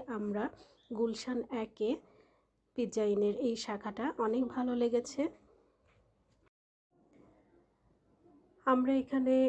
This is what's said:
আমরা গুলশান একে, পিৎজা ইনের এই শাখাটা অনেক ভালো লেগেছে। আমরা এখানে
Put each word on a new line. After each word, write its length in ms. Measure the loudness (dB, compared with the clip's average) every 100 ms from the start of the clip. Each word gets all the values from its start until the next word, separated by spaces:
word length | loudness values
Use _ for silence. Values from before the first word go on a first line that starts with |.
| -2
আমরা 380 | -4 -2 -2 -4 -6 -20 _ -10 -2
গুলশান 400 | -2 -2 -4 -4 -4
একে, 380 | -4 -6 -4 -2 -2 -6 -20 _ _ _ _ _
পিৎজা 300 | -6 -4 0
ইনের 320 | 0 2 2 0
এই 180 | -2 -2
শাখাটা 500 | -4 -6 -8 -6 -6 -2
অনেক 240 | 0 0
ভালো 280 | -2 -2 -2
লেগেছে। 480 | 0 2 0 -2 -4 -4 -4 _ _ _ _ _ _ _ _ _ _ _ _ _ _ _ _ _ -20 -20 -20 _ _ _ _ _ _ _ _ -20 -20 _ _ 2
আমরা 260 | 4 4
এখানে 400 | 2 2 0 4 6